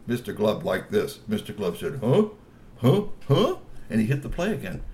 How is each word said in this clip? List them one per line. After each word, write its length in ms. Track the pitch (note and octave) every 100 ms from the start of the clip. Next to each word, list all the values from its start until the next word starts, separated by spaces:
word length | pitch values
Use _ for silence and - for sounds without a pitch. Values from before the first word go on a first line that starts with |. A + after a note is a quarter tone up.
| -
Mister 280 | A#2+ A2+
Glove 300 | F2+ G#2 F#2+
liked 280 | F2 F#2+ -
this. 280 | G#2 - - -
Mister 260 | G#2+ -
Glove 240 | G2+ G2 F2
said, 220 | F2+ -
Huh? 220 | G#2+ D#3+ G#3+ - - - - -
Huh? 260 | A#2+ F3+ G#3 - -
Huh? 300 | C#3+ A#3+ F#4 - - -
And 120 | A3
he 60 | G#3+
hit 140 | C3+
the 80 | C3+
play 240 | B2+ F3+
again. 300 | F#3+ G2+ D2 -